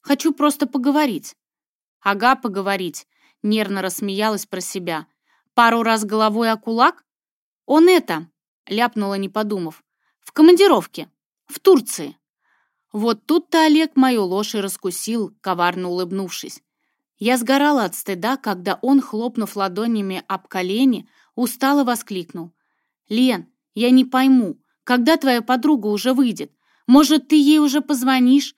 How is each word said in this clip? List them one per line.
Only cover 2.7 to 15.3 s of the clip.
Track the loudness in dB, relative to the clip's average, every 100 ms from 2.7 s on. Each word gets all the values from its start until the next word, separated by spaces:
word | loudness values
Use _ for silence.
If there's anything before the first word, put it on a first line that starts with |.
| -4 -6 -10 _ _ _ _
нервно | -4 -2 -2 -4
рассмеялась | -6 -6 -8 -4 -2 -4 -8
про | -12
себя. | -10 -10 -8 -8 -10 _ _ _ _
«Пару | 2 2 2
раз | 0 -2
головой | -2 -2 0 0 -2
о | -4
кулак?» | -6 0 0 0 _ _ _ _ _ _ -2
«Он | 4 6
это», | 4 0 -10 -10 _ _ _ -8
ляпнула, | -4 -2 -2 -4
не | -4 -6
подумав, | -6 -6 -6 -8 -12 _ _ _ _
«в | -12
командировке, | 6 6 8 6 4 0 -14 -16 _ _ _ _
в | 0
Турции». | 4 4 2 -12 -12 -16 _ _ _ _ _ _ _
Вот | -4 -2 -4 0
тут-то | -2 2 2
Олег | 4 4 2
мою | 2 2 2
ложь | -2 -4 -4
и | -6
раскусил, | -6 -6 -8 -8 -6 -6 -6